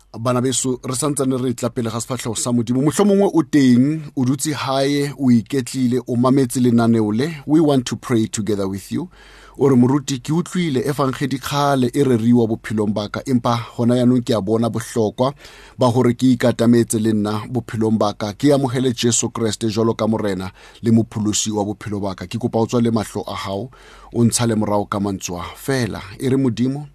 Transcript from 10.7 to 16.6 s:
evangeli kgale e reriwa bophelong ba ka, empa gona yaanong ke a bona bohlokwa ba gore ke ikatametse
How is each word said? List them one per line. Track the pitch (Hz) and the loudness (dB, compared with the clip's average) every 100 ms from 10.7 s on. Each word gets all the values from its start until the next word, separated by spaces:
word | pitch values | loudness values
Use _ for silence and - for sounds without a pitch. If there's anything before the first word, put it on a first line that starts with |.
| 127 131 | -2 -2
evangeli | 147 135 127 139 135 | -2 -2 -2 -4 -4
kgale | - 143 143 139 123 | -4 -2 0 2 0
e | 143 | 2
reriwa | 135 120 113 120 113 | 2 2 4 4 2
bophelong | 113 - 107 107 | -2 -4 -2 -2
ba | 107 104 | -2 -6
ka, | 110 - | -8 -2
empa | 127 123 120 113 - | 0 0 -2 -4 -2
gona | 117 | 0
yaanong | 123 123 127 | 4 4 2
ke | 120 | 2
a | 139 | -2
bona | 98 113 117 | 0 0 0
bohlokwa | 110 - 120 107 - 127 139 - - - - | -4 -4 -2 -2 0 -2 -2 -18 -20 -20 0
ba | 127 | 2
gore | 120 139 | 4 2
ke | 120 131 123 | 2 2 4
ikatametse | 123 - | 2 2